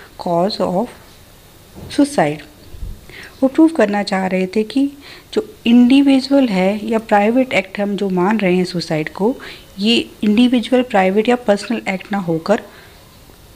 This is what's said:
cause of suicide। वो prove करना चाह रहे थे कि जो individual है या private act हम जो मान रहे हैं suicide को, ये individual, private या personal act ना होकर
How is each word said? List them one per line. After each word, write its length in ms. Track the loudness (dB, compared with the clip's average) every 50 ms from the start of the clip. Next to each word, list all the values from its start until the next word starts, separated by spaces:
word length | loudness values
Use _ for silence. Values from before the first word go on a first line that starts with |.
| -20 -20 -18 -10 -6 -2
cause 320 | 0 0 0 -2 -2 -4
of 260 | -4 -2 -2 -2 -4 -4 -8 -20 -20 -20 -20 -20 -20 -20 -20 -20 -20 -20 -20 -20 -20 -20 -20 -20 -16 -8 0
suicide। 500 | 0 0 0 2 0 0 0 -2 -6 -12 -20 -20 -20 -20 -20 -14 -14 -12 -12 -12 -16 -18 -20 -20 -20 -20 -18 -6 -2 -2
वो 60 | 0
prove 200 | 4 4 4 4
करना 340 | 4 2 0 0 0 -4 -4
चाह 240 | -2 -2 -2 -2
रहे 200 | -2 -2 -2 -2
थे 160 | -2 -2 -4 -4
कि 300 | -2 0 -2 -2 -2 -4 -10 -20 -20 -20 -20 -18 -6 -6
जो 220 | -6 -6 -6 -14 -6 0
individual 840 | 4 6 6 6 6 6 6 6 4 4 2 2 2 2 2 2 2
है 380 | 2 0 0 0 0 -2 -4
या 120 | -4 -4 -4
private 540 | 0 2 2 2 2 2 2 2 0 0 -2
act 280 | -4 -4 -4 -6 -6
हम 160 | -4 -4 -4
जो 120 | -4 -4 -2
मान 300 | -2 0 0 0 0 0
रहे 180 | 0 0 0
हैं 80 | 0 0
suicide 440 | -2 -4 -8 -6 -4 -4 -4 -4 -6
को, 280 | -6 -4 -2 -2 -2 -4 -12 -18 -20 -20 -20 -20 -10 -4
ये 320 | 0 0 0 0 -2 -6 -10 -4 0
individual, 600 | 0 4 4 4 4 2 0 0 2 0 0 0
private 460 | 0 0 0 2 2 2 0 2 0
या 80 | 0
personal 460 | -2 2 0 0 0 0 -6 -8 -6 -6 -6
act 240 | -8 -8 -8 -6 -6
ना 60 | -6
होकर 440 | -4 -2 -4 -4 0 -2 -2 -2 -2 -10 -20 -20 -20 -20 -20 -20 -20 -20 -20 -20 -20 -20 -20 -20 -20 -20 -20